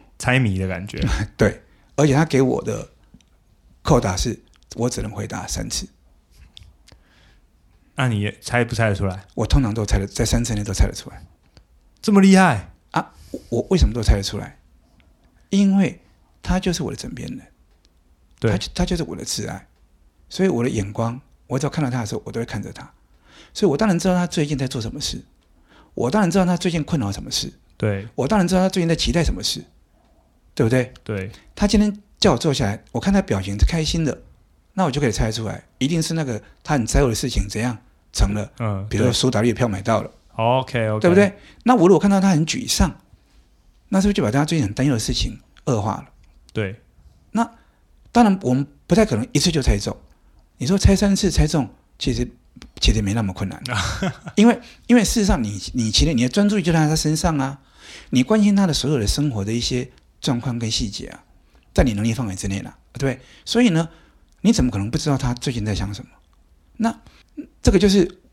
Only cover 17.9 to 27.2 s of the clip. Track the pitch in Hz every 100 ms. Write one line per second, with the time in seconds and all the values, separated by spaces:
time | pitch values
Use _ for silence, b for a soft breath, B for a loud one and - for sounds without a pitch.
17.9 | _ _ _ _ _ 117 - - - 180
18.9 | 175 160 71 - - - - - _ _
19.9 | _ _ _ _ - 190 123 120 113 101
20.9 | 104 117 123 _ _ - 131 139 - 135
21.9 | 127 107 110 - 117 120 110 90 - -
22.9 | _ _ _ b b b - 202 139 220
23.9 | 170 190 180 175 - 147 143 131 131 110
24.9 | 143 - 120 - _ _ _ b b b
25.9 | - 120 208 180 180 180 175 180 165 147
26.9 | 165 101 101